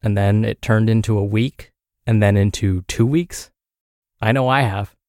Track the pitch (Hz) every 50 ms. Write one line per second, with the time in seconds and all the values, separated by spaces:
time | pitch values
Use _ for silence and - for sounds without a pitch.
0 | - 107 101 101 101 101 101 107 110 110 107 _ - - 110 110 110 110 110 113
1 | 104 - 110 104 101 101 101 107 117 139 - - - _ _ _ _ _ _ _
2 | _ - 113 107 107 101 101 101 98 101 - - - 98 92 92 92 - - -
3 | 117 123 143 165 175 - - - - _ _ _ _ _ _ _ _ _ _ _
4 | _ _ _ _ 120 110 120 135 131 127 131 139 135 110 95 101 101 - _ _
5 | _